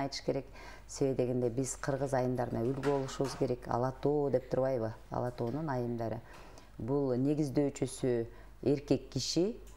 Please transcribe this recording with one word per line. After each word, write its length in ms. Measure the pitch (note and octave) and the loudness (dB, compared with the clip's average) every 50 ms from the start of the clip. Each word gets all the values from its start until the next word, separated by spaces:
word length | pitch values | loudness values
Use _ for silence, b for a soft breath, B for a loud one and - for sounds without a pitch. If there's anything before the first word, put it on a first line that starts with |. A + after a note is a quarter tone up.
| C#3 | -2
айтыш 180 | C#3 - - | -2 -4 -4
керек. 240 | - - C3 C#3 - - B B B B B B B B | -2 0 -2 -2 -2 -6 B B B B B B B B
Себеби 340 | - - C#3+ C3+ C3 B2 | -2 0 2 2 2 2
дегенде 280 | B2+ B2 B2+ B2 B2 A#2+ | 2 2 2 2 2 2
биз 260 | A2 C3+ C3 B2+ - | 2 0 -2 -2 -2
кыргыз 380 | - - D3 C#3 C3 C#3 B2+ C#3 | -4 -2 -2 0 0 0 0 2
айымдарына 480 | B2+ B2+ B2+ B2+ B2 A#2+ A#2+ B2 A2+ A#2 | 2 2 2 2 0 0 0 0 0 0
үлгү 180 | B2+ C3+ C3+ | 0 0 0
болушубуз 520 | C3+ C#3+ C#3+ C#3 C3 C3 - - C#3 B2+ - - | 2 2 2 2 0 -2 -2 -2 -2 0 0 0
керек. 300 | C#3 B2 B2 A#2+ - - | 0 0 0 -2 -2 0
Ала 240 | A2+ A#2 B2+ C3 | 0 2 2 0
Тоо 380 | B2+ - - C#3 D3 D3 C#3+ C3+ | 0 0 2 2 4 4 2 2
деп 200 | B2 B2+ - - | 2 0 0 0
турбайбы? 420 | - C3 C3 C3+ C3+ A#2 A2 A2 A2 - - - | 0 2 2 2 2 0 0 -2 -4 -6 -10 -6
Ала 200 | - A#2+ A#2+ B2 | -4 -2 -2 -2
Тоонун 380 | - - B2 A#2 B2 D3+ E3 D3+ | -2 -2 -2 -2 -2 -2 -2 0
айымдары. 520 | B2+ B2+ A#2+ A#2+ A#2+ A2+ A2+ A2 G#2+ A2+ - B B B B B B B B B B - | 0 0 0 0 -2 -2 -2 -4 -4 -6 -8 B B B B B B B B B B -8
Бул 360 | A2+ A#2+ C#3 C#3+ C#3 C3 B2 | -2 0 0 2 2 2 2
негиздөөчүсү 1120 | B2 C3+ C#3+ D3+ D3 D3+ C3+ B2 D3 C#3+ C#3 - - C#3 B2 - - - B2+ A#2+ A#2 A2+ - B B B B B B | 4 4 4 4 2 2 2 2 2 2 2 2 0 -2 -4 -2 0 2 2 2 2 0 -2 B B B B B B
эркек 460 | - A#2+ C#3+ C#3 - - C3+ B2 - - | 2 2 2 4 4 2 2 2 0 -4
киши, 460 | - C3 - - - D#3+ F3+ A3 A#3+ - - B B | -4 -4 -2 0 2 2 2 2 0 -4 -10 B B